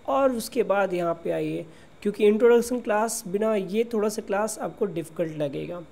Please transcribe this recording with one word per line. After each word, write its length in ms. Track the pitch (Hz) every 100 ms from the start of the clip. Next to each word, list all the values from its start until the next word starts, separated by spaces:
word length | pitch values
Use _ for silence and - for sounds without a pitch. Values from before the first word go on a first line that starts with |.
| -
और 240 | 269 269
उसके 320 | 240 - 254
बाद 300 | 190 196 196
यहाँ 200 | 175 170
पे 180 | 165 175
आइए, 340 | 165 156 160 170 - - -
क्योंकि 240 | 208 202 214
introduction 540 | 214 233 240 233 247
class 440 | 233 208 226 226 180
बिना 280 | 196 220 214
ये 280 | 180 208
थोड़ा 260 | 233 220 208
सा 120 | 214
class 360 | - 196 220 -
आपको 260 | 180 - 208
difficult 520 | 165 160 - 160 156
लगेगा। 440 | 147 151 156 175 165